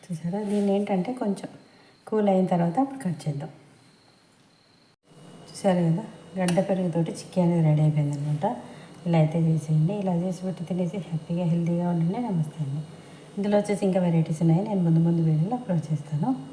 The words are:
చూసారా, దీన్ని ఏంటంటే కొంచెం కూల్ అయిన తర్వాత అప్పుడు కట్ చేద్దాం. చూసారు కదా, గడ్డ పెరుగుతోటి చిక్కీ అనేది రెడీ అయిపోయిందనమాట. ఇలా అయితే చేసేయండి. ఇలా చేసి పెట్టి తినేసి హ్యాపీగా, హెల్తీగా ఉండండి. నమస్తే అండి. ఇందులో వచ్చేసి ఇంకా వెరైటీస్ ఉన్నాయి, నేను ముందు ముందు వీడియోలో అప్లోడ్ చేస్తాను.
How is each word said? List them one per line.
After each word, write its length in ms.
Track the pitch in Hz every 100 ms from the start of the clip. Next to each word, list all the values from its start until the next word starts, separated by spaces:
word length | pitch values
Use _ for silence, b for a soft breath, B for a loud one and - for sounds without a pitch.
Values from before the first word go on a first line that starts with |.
| -
చూసారా, 340 | 165 165 202 208
దీన్ని 220 | 202 202 196
ఏంటంటే 340 | 208 196 180 254
కొంచెం 300 | 214 196 - - B B B B -
కూల్ 180 | 220 202
అయిన 140 | 190 180
తర్వాత 220 | 175 170 170 269
అప్పుడు 140 | -
కట్ 160 | 180 156
చేద్దాం. 280 | 156 139 - - - - _ _ _ _ _ _ _ _ _ _ _ _ _ - - - -
చూసారు 340 | - 196 180 170
కదా, 160 | 165 - - - 185
గడ్డ 180 | 180 175 -
పెరుగుతోటి 420 | 190 180 160 165 -
చిక్కీ 200 | - -
అనేది 200 | 175 170 156
రెడీ 140 | 151 151
అయిపోయిందనమాట. 600 | 151 143 143 147 151 196 240 B B B B 180
ఇలా 120 | 165
అయితే 160 | 156 170 165
చేసేయండి. 460 | 160 - 156 156 208
ఇలా 120 | 190 170 185
చేసి 160 | 175 185
పెట్టి 180 | 170 170
తినేసి 260 | 180 175 202 160
హ్యాపీగా, 380 | 160 - 170 175
హెల్తీగా 320 | 170 170 170 175
ఉండండి. 260 | 170 165 214 240
నమస్తే 320 | 175 151 160 139
అండి. 160 | 143 - B B B B -
ఇందులో 180 | 202 208
వచ్చేసి 220 | 202 202 196
ఇంకా 120 | 185 175
వెరైటీస్ 340 | 165 160 160 165
ఉన్నాయి, 180 | 165 214
నేను 120 | 196 170
ముందు 140 | 165 170
ముందు 140 | 170 160
వీడియోలో 280 | 156 170 247
అప్లోడ్ 240 | 247 170 -
చేస్తాను. 380 | 151 - 147 214 262 -